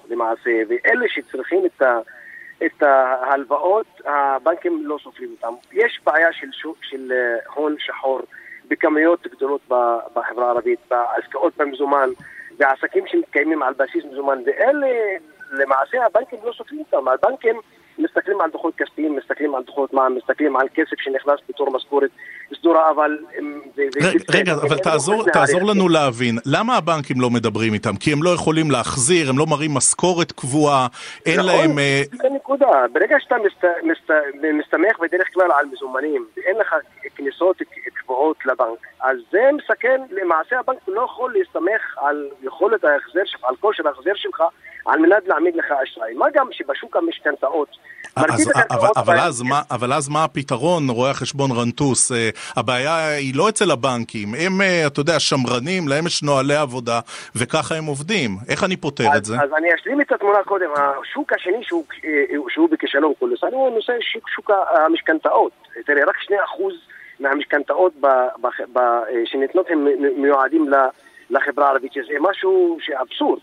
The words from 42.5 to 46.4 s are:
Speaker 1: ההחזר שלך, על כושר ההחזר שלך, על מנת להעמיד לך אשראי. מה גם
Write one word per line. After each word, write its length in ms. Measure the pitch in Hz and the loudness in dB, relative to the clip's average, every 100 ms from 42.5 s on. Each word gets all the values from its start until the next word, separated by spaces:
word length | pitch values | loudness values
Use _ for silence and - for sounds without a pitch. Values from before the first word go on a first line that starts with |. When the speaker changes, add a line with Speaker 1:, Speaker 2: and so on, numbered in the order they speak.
| - 202 214 | -2 0 2
Speaker 1:
ההחזר 360 | 156 139 - 175 | 2 2 0 -4
שלך, 200 | 196 - | -4 -4
על 120 | 127 127 | -4 -2
כושר 280 | 214 190 156 | -2 -2 -4
ההחזר 240 | 139 131 | -4 -4
שלך, 280 | 202 392 - 165 - - - - | -4 -6 -2 -2 -2 -18 -8 0
על 120 | 294 | 4
מנת 300 | 330 208 185 | 6 4 2
להעמיד 280 | 156 180 165 | 0 0 0
לך 100 | - 139 | -2 -2
אשראי. 300 | - - 113 | -2 -6 -8
מה 120 | 127 285 | -2 0
גם 120 | 294 | 2